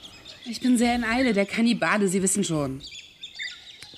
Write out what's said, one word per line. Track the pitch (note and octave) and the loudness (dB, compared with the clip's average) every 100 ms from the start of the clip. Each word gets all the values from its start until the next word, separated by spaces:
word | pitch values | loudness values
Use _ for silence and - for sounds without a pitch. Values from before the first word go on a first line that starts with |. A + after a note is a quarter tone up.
| - - - - A#3+ | -20 -20 -20 -16 -12
Ich | A3 | -4
bin | B3 B3 | 2 4
sehr | A#3+ A#3+ | 4 2
in | |
Eile, | A3 A#3+ C4 | 0 0 2
der | G3 G3 | 2 0
Kannibale, | - A#3 A3 D#3+ G#3 G3 | 2 2 2 2 2 2
Sie | F#3+ | 2
wissen | F#3 G3+ | 0 0
schon. | E3 D#3 C#3 C3+ - - - - - - - - - - - | 0 0 -2 -6 -12 -16 -18 -18 -18 -12 -12 -12 -18 -20 -20